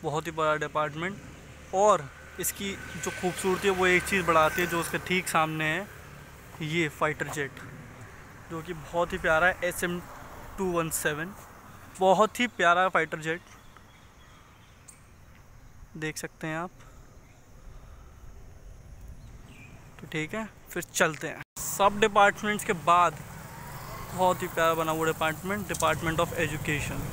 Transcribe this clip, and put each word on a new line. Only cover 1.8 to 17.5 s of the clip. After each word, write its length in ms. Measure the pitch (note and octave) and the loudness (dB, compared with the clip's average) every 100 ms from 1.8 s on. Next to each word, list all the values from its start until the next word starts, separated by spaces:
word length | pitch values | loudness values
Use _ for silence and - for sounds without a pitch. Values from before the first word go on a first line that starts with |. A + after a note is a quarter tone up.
| G#3+ F#3 C#3 - - - | 6 4 2 -14 -18 -6
इसकी 320 | F3 - G3 | -6 -4 -6
जो 380 | F#3+ - E3+ F#3 | -8 -10 -8 -8
खूबसूरती 560 | - F3+ E3+ F#3+ F#3 G3+ | -2 -2 0 0 2 2
है 60 | |
वो 120 | F#3 F#3 | 4 6
एक 160 | F3+ | 6
चीज़ 220 | - G3+ F3 | 4 0 4
बढ़ाती 360 | D#3+ D#3 D#3 | 6 6 4
है, 60 | F3 | 0
जो 120 | E3+ | 0
उसके 180 | D#3+ E3+ | -2 -4
ठीक 300 | - F3+ F3 | 0 -2 2
सामने 380 | E3+ D#3 D#3 D#3 | 0 2 0 0
है 220 | E3 G3+ - - - - - - - | -2 -4 -14 -18 -18 -18 -20 -18 -10
ये 260 | D#3 E3 D#3 | -4 -2 -2
fighter 380 | - D#3 D3 D3 | 0 -2 -2 -6
jet, 340 | C#3 C#3 - - - - - - - - - - | -4 -6 -8 -16 -16 -16 -18 -18 -18 -20 -20 -12
जो 100 | E3 | -10
कि 120 | D#3 | -8
बहुत 400 | E3+ C#3 E3+ E3+ | -10 -4 0 0
ही 40 | F#3 | 0
प्यारा 300 | F3 D#3+ F3 | 2 4 4
है, 100 | F3+ | 2
एस 200 | F3 E3+ | -2 -2
एम 160 | F3+ F3 - - - - - - | -4 -4 -8 -16 -16 -16 -14 -4
टू 140 | F#3+ | 0
वन 180 | E3+ D#3+ - | 0 0 -2
सेवन, 340 | E3 D3 E3+ G#3 - - - - - - | -2 -2 -6 -10 -18 -20 -20 -20 -18 2
बहुत 400 | F#3 F3+ G#3+ - | 6 8 6 4
ही 80 | A#3+ - | -2 4
प्यारा 300 | F3 F3 F#3 | 6 6 4
fighter 320 | F3+ D#3+ E3 | 2 0 -2
jet, 200 | D#3 E3+ - - - - - - - - - - - - - - - - - - - - - - - - - E3+ | -4 -4 -6 -20 -20 -20 -20 -20 -20 -20 -20 -20 -20 -20 -20 -20 -20 -20 -20 -20 -20 -20 -20 -20 -20 -20 -16 -8
देख 200 | D#3 D3+ | -8 -6
सकते 300 | E3 - E3 | -10 -8 -6
हैं 100 | D#3+ | -6
आप। 140 | F3 - - - - - - - - | -6 -12 -20 -20 -20 -20 -20 -20 -20